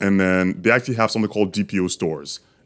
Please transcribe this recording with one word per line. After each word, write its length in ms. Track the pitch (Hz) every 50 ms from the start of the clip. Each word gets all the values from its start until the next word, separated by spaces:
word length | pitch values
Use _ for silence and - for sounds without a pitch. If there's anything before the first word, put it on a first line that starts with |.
and 180 | 107 98 98 95
then 400 | 95 92 92 92 92 90 - -
they 100 | 87 110
actually 240 | 117 127 123 - 127
have 160 | 113 113 107
something 180 | - 113 110 101
called 220 | - 104 104 95
D 120 | 85 107 101
P 160 | - - 95
O 80 | 92 90
stores. 520 | - - 92 85 78 73 73 71 - - _ _ _ _ _